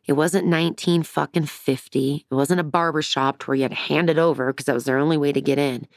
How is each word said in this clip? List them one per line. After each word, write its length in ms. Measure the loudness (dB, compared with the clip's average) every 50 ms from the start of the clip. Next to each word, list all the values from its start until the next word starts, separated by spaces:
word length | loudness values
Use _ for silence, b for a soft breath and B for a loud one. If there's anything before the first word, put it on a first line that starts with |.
| b
It 60 | 0 2
wasn't 320 | 2 2 2 2 0 2
nineteen 560 | 2 2 2 0 -2 -2 -2 0 2 2 2
fucking 460 | 0 0 -2 -4 -4 0 -2 -2 -2
fifty. 800 | -2 -6 -6 -4 -4 -4 -4 -6 -4 -2 -2 0 0 -2 -4 _ -4
It 60 | 0
wasn't 260 | 0 2 2 0 0
a 20 | 0
barbershop 760 | 0 0 0 0 0 0 -2 -2 -2 -2 0 0 0 -2 -4
to 60 | -4
where 80 | -2 0
you 80 | 0 0
had 80 | -2
to 40 | -4
hand 340 | -6 -4 -2 0 2 2 2
it 100 | 2 4
over 320 | 2 2 2 0 -2 -4 -4
'cause 120 | -4 -2
that 100 | -2 -2
was 100 | 0 0
their 140 | 0 0 2
only 180 | 2 2 2
way 140 | 2 0 0
to 100 | 0 0
get 160 | 0 0 0
in. 300 | 2 0 -2 -2 -6 -10 b b